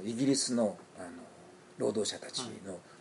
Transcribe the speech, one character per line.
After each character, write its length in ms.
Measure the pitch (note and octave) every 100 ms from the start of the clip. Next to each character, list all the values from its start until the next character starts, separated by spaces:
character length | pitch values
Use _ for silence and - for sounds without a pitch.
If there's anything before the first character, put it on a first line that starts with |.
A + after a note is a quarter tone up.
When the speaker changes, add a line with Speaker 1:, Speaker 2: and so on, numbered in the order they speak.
Speaker 1:
イ 100 | G#2
ギ 120 | A#2 C#3
リ 80 |
ス 200 | C3+ -
の、 220 | A#2 G#2+ F2 - -
あ 40 |
の、 60 | F2 - - - - - - -
労 160 | A#2
働 180 | A2 G2+
者 80 | -
た 140 | -
ち 180 | - A#2 A2 F#2+
の 60 |
Speaker 2:
は 60 | F2+ - -